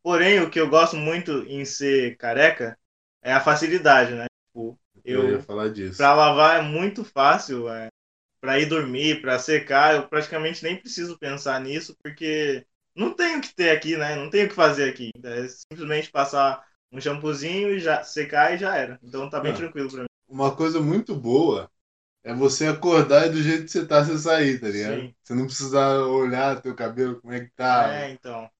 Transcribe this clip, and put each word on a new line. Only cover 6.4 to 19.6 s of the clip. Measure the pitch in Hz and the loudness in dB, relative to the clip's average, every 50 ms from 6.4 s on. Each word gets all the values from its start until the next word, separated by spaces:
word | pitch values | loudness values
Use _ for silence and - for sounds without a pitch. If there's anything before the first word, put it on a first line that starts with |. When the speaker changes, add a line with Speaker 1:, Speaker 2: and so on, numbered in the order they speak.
| 151 160 165 165 | 6 6 6 4
Speaker 1:
é | 156 | 0
muito | 151 151 165 180 202 208 240 214 | -2 -4 -2 -4 -4 -4 -6 -12
fácil, | - _ 139 135 143 156 196 - - 139 123 117 117 | -8 _ 2 4 4 4 4 0 -6 -8 -8 -6 -8
é, | 113 113 110 113 _ _ _ _ _ _ _ _ _ _ | -8 -10 -12 -14 _ _ _ _ _ _ _ _ _ _
pra | - 135 135 139 | -4 -2 0 0
ir | 151 | 0
dormir, | 151 160 160 147 131 123 131 147 156 151 151 | 0 -2 -4 -4 -4 -6 -2 -2 -2 -2 -2
pra | - 131 127 156 | -2 -2 -2 -2
secar, | - - 156 151 147 - 139 139 147 156 156 | -2 0 -2 -2 0 2 2 4 6 6 4
eu | 147 135 - | 2 0 -2
praticamente | - 151 151 151 165 160 156 160 170 - - | -4 -4 -4 -4 -6 -4 -4 -4 -6 -6 -8
nem | 160 175 | -8 -8
preciso | 190 _ - - - 175 175 170 | -8 _ -14 -10 -10 -10 -10 -10
pensar | _ - 139 139 139 - 143 131 131 | _ -10 -10 -10 -8 -6 -6 -6 -6
nisso, | 131 131 143 156 160 - 156 _ _ | -6 -6 -8 -8 -8 -10 -20 _ _
porque | 151 147 - 165 160 156 156 151 143 135 123 123 _ _ _ _ _ _ | -18 -14 -10 -6 -4 -2 -2 -2 -2 -2 -4 -6 _ _ _ _ _ _
não | 165 202 330 339 | -6 -4 -4 -2
tem | - 349 339 320 | -2 -2 -2 -2
o | 294 | -4
que | 277 - _ | -8 -10 _
ter | - 180 170 | 0 2 2
aqui, | 160 151 - 151 165 | 2 2 2 -4 -4
né? | 160 151 147 151 | -4 -4 -6 -6
Não | 143 139 156 | -6 -8 -2
tem | 156 202 208 | 0 0 0
o | 196 | 0
que | - | 2
fazer | - 170 151 147 139 139 131 | 4 4 4 4 2 -2 -2
aqui. | - - 127 113 110 - 123 | -2 -6 -12 -14 -14 -14 -12
É | 123 117 120 123 | -10 -8 -8 -8
simplesmente | 127 123 - - _ 156 160 160 147 151 151 156 - | -8 -12 -18 -20 _ -16 -14 -8 -6 -4 -4 -4 -4
passar | _ 147 139 135 - 139 139 135 135 - - _ _ _ _ _ | _ -2 -2 -2 2 2 2 2 0 -4 -12 _ _ _ _ _
um | - 131 | -16 -8
shampoozinho | 131 147 143 147 151 156 151 139 139 160 175 196 202 202 | -6 -6 -6 -4 -6 -6 -6 -6 -6 -6 -4 -4 -2 -2
e | 202 190 | -2 -2
já, | 170 160 151 - - | -2 -2 -2 -2 -2
secar | - - 151 147 143 151 147 151 160 180 | -6 -6 -8 -6 -2 2 2 4 4 2
e | 175 | -2
já | 196 190 196 | -4 -4 -2
era. | 156 131 123 147 147 | -2 -4 -6 -8 -16
Então | _ 123 123 135 139 143 | _ -14 -10 -10 -10 -8
tá | 151 147 | -8 -6
bem | 135 151 - | -4 -4 -6
Speaker 2:
Ah. | |
Speaker 1:
tranquilo | - | -6